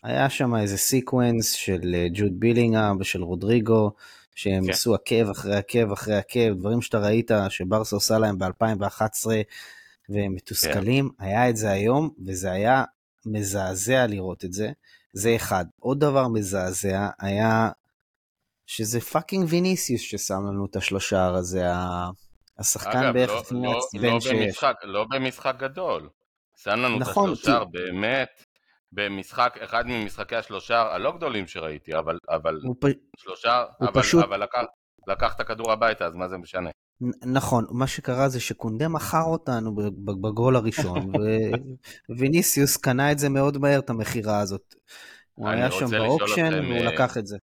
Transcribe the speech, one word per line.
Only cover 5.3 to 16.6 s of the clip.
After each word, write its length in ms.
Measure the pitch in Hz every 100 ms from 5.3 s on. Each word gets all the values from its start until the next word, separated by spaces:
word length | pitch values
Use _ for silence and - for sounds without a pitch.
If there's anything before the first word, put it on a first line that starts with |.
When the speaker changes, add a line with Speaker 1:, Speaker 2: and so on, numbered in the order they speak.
Speaker 1:
אחרי 260 | 95 95 101
עקב 360 | 98 123 113
אחרי 240 | 101 - 104
עקב, 380 | - 123 113 95
דברים 240 | 95 120
שאתה 160 | 120 113
ראית 320 | 104 110 113 107 98
שברסה 480 | - 92 107 90 101
עושה 220 | - 110
להם 200 | 110 95
באלפיים 420 | 95 92 113 104
ואחת 320 | 98 - 110
עשרה, 280 | - - 110 107 - - - - _ -
והם 260 | 101 101
מתוסכלים. 720 | 95 - - 80 76 98 131 135 -
Speaker 2:
כן. 60 |
Speaker 1:
היה 240 | 95 104 123
את 80 | 110
זה 140 | 107
היום, 400 | 98 104 135 156 - 92
וזה 260 | 95 95
היה 320 | 92 110 135 127 _ _ _ 113
מזעזע 800 | 107 98 101 95 92 98 131 123
לראות 380 | 101 92 87
את 80 | 92
זה. 180 | 90 110 147 _ - _
זה 240 | 95 107 113
אחד. 280 | - 95 87 _
עוד 200 | 120 139
דבר 280 | 147 139 127
מזעזע 800 | 113 98 95